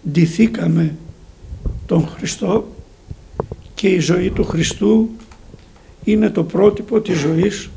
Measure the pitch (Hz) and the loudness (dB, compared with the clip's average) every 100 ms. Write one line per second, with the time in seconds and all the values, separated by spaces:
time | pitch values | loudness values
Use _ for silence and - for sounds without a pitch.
0 | - 151 165 - 226 226 170 165 160 151 | 0 2 2 4 2 2 0 2 0 -2
1 | - - - - - - - - - 175 | -16 -20 -20 -20 -16 -8 -6 -8 0 0
2 | 160 - - - 190 214 - - - - | 0 -4 -10 -6 -2 -2 -2 -16 -20 -20
3 | - - - - - - - - 190 180 | -20 -20 -18 -10 -10 -10 -14 -2 0 2
4 | 147 180 185 - - 165 160 - 202 220 | 2 0 0 -2 -2 0 -2 0 2 4
5 | 220 - - - - - - - - - | 2 -4 -20 -20 -20 -20 -20 -20 -20 -8
6 | - 214 214 - 165 170 202 202 - 220 | 0 2 2 0 -2 4 4 4 -2 -2
7 | 214 175 143 160 196 202 - | 0 -2 0 2 0 -2 -12